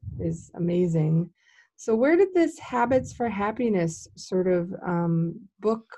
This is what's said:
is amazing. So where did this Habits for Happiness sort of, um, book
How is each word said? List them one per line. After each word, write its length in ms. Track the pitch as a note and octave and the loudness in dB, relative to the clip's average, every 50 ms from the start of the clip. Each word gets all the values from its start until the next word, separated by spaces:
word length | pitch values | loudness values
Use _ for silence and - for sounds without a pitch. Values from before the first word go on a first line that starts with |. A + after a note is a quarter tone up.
| - - - - | -14 -12 -10 -6
is 320 | F3 E3 E3 - - - - | -6 -6 -6 -6 -10 -14 -8
amazing. 760 | F3+ E3+ E3+ F3 F3+ F3+ F3 E3 D#3+ D#3 D#3 D#3+ E3 E3+ E3+ _ _ _ _ _ _ _ _ _ | -4 -2 0 2 2 2 2 2 2 2 2 2 2 0 -2 _ _ _ _ _ _ _ _ _
So 180 | _ - A#3 A3 | _ -2 0 2
where 220 | A3+ B3+ C#4+ E4+ | 2 4 4 4
did 180 | F4 G4 F#4+ F#4 | 4 4 2 4
this 240 | F4 E4 D#4 - - | 2 2 2 0 -8
Habits 540 | - - B3+ A#3+ A#3+ A#3+ C4 B3+ - - | -12 -6 -2 0 2 2 2 0 0 -2
for 160 | - - A#3+ A#3 | -6 -4 -4 -4
Happiness 800 | G3 G3+ G3+ G#3+ A3 - B3 A3+ G#3 F3+ E3+ E3 D#3+ - - - - | -2 -2 -2 -4 -2 0 0 2 2 2 0 0 -2 -6 -16 -20 -20
sort 320 | - - - G3+ F#3 F3+ F#3 | -20 -12 -4 -2 0 2 2
of, 260 | F3+ F3 E3+ F3+ - - - | 2 0 0 -2 -8 -8 -6
um, 540 | F#3 F3 E3+ E3+ E3+ E3 E3 E3+ E3 E3 - - - _ _ | -2 -2 0 0 2 2 2 0 -2 -4 -8 -16 -20 _ _
book 240 | G3+ G#3+ A3+ A3+ - _ - | -2 -2 -2 -2 -4 _ -16